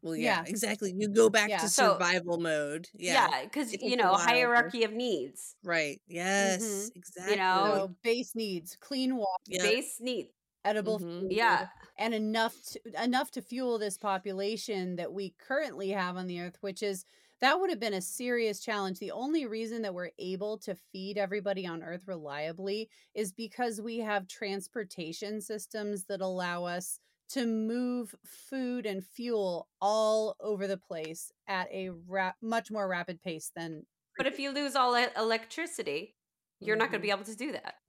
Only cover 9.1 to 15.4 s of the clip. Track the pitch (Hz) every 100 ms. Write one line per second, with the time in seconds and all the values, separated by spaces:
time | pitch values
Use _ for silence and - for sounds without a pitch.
9.1 | 254 202 185 - 185 196 233 - - 240
10.1 | 233 - _ _ _ 196 214 208 214 170
11.1 | 175 190 196 233 170 185 - - - 226
12.1 | 220 214 226 226 - - - 226 185 233
13.1 | 254 285 - - 240 254 233 208 196 208
14.1 | 190 196 190 202 214 - 202 185 175 170
15.1 | 180 190 _